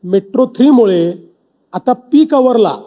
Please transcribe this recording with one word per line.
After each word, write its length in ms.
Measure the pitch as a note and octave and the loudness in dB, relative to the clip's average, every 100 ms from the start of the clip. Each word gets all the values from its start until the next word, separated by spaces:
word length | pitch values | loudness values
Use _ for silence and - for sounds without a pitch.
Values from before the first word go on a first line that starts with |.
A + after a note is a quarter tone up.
मेट्रो 420 | F3+ G3 G3 A#3+ B3+ | -4 -6 -4 -4 -4
थ्रीमुळे 640 | - C4+ B3+ G#3+ F3+ E3+ F3+ - _ _ _ _ | 0 2 2 2 0 -2 -6 -18 _ _ _ _
आता 200 | - - | -8 -4
पीक 420 | B3 - C#4+ D#4 | -4 0 0 2
आवरला 420 | D4 B3+ A#3+ G3 C3 | 2 0 0 -2 -4